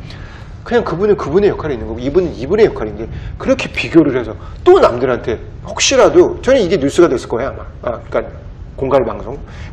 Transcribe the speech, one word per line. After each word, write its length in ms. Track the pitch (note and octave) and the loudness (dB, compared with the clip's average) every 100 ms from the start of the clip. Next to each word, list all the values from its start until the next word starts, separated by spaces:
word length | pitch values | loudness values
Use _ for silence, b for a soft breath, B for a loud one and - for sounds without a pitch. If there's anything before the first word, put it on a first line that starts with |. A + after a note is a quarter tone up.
| B B B B B B | B B B B B B
그냥 220 | - A#3 | -2 -2
그분은 320 | - E3 G#3 G3 | 0 -2 0 0
그분의 340 | D3 E3+ G3+ | 2 2 2
역할이 240 | A#2+ D#3 | 0 -4
있는 140 | A#2+ A2 | -6 -6
거고 100 | A2+ | -6
이분은 380 | B2+ D#3 E3+ G2+ | 0 0 0 -4
이분의 300 | C3 G#3+ G3 | -2 4 4
역할인데 420 | - G#2+ G#2 A2+ B B - | 2 -8 -8 -10 B B -6
그렇게 320 | - C4 - | -2 0 -2
비교를 480 | - B2 E3+ C#3+ B2+ | -6 2 4 4 2
해서 120 | A2 G2+ B B | -4 -10 B B
또 160 | F4+ F#4+ | 6 6
남들한테 600 | C4 B2 C3 A#2 - G#2+ - - - | 6 2 0 -2 -2 -6 -6 -14 -10
혹시라도, 720 | - - C4+ F#3+ D#3+ D3 - | -4 2 6 6 6 4 2
저는 200 | - C4+ | 2 4
이게 160 | F3 F3 | 4 0
뉴스가 320 | C3+ - E3+ | 0 4 4
됐을 200 | B2 - | 4 -4
거예요, 200 | A#2 B2+ | -4 -4
아마. 120 | G#2+ - - | -8 -14 -10
아, 180 | B2 A2+ - | -8 -8 -4
그러니까 240 | B2+ - - - - - - | -4 -4 -12 -16 -16 -14 -6
공갈 260 | C3+ C#3 | 0 2
방송, 320 | A2 G#2 G#2 C#3 - B B | 0 -4 -10 -12 -14 B B